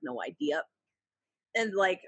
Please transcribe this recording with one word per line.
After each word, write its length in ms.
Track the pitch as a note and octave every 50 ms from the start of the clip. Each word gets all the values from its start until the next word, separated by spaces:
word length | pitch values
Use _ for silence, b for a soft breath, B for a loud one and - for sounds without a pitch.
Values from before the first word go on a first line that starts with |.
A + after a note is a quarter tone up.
| -
no 180 | B2+ B2 A2 E2+
idea. 400 | C3 E3 - - D3 D3 D#3+ - _ _ _ _ _ _ _ _ _ _ _ _ _ _ _ _ _ -
And, 180 | A3+ A3+ A3 F#3+
like, 240 | G3 F#3+ F#3 F#3 - -